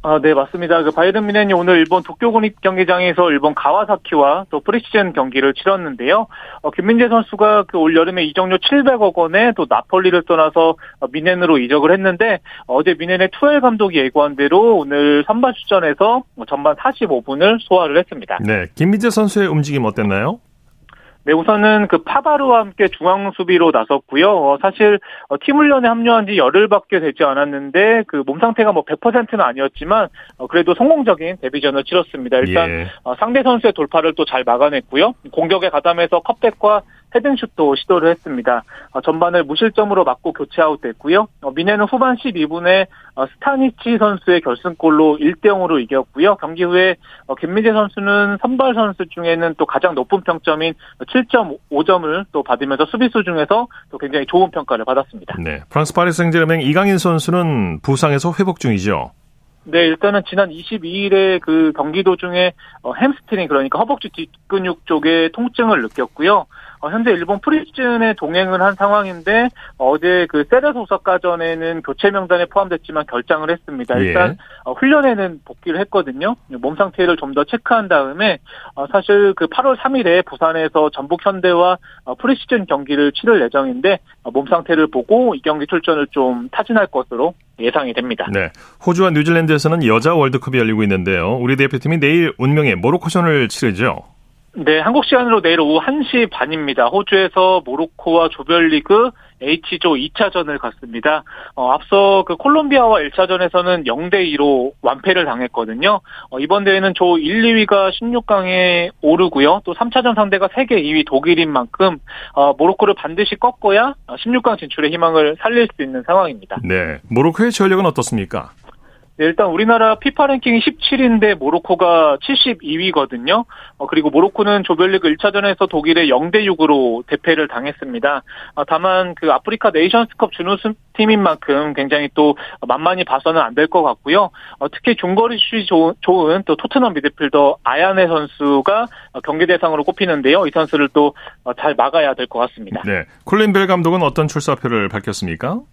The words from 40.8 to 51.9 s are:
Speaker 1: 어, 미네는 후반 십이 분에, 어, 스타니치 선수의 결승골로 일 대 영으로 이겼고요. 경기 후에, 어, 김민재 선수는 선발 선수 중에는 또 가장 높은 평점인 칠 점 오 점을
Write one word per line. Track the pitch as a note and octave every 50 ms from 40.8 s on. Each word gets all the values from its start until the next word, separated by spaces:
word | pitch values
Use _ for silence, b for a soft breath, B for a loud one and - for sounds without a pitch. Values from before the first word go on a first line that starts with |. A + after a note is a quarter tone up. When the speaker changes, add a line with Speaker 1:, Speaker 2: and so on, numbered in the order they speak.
| - B2 A2 _ - D3 E3+ G3+ A3 G#3+ _ _
Speaker 1:
어, | - C#3
미네는 | C3 D#3 E3+ G3 G#3 G#3 G#3
후반 | G3+ - B3 C4 B3+ B3
십이 | A#3 - C4 G3 F3 D3+
분에, | D3+ D#3+ E3+ F3 F3 F#3 F#3+ F#3+ B B B B B B
어, | C3+ C3
스타니치 | C3+ - _ - C#4 C#4 C4 C4+ C4 - _ - A#3 A#3 G#3
선수의 | G#3+ G#3 G3+ F#3 _ - F3+ E3+
결승골로 | E3 C3+ A#2+ - - F3+ E3 _ - D#3+ D3+ D3+ D#3+ D#3 D3+ D3+
일 | D3+ D#3 F3+ _
대 | - G#3
영으로 | G3+ F#3+ F#3 E3+ E3 C#3+
이겼고요. | A#2+ A2 C3+ C3+ B2+ _ _ C3+ D#3+ G3+ G3+
경기 | - D#3 D3+ E3 E3 F3+
후에, | F3 F3 F3+ F#3 F#3 F3 _ B B B B B
어, | - C3+
김민재 | - - E3 F3+ G#3+ A3 A3+
선수는 | G#3+ G#3+ G#3 G3+ - G#3+ G3 G3+ G3+ G#3 G3+ G3+ G3+ G3
선발 | - A#3 C4 B3 C4+ C4 A#3+
선수 | A3+ A3 G#3 F#3 - F#3 E3
중에는 | - - E3+ E3+ E3 E3 E3+ E3 D#3
또 | - D#3
가장 | - - - - F3+ D#3+
높은 | C3 B2+ _ - F#3+
평점인 | F3+ - E3+ D#3+ _ E3+ D#3 D#3 D#3+ E3 D#3+ B B B B B E3 -
칠 | - B3+ A#3+ _
점 | - A#3+ G#3+ E3 C#3 - _ _
오 | D3 C#3+
점을 | D#3+ -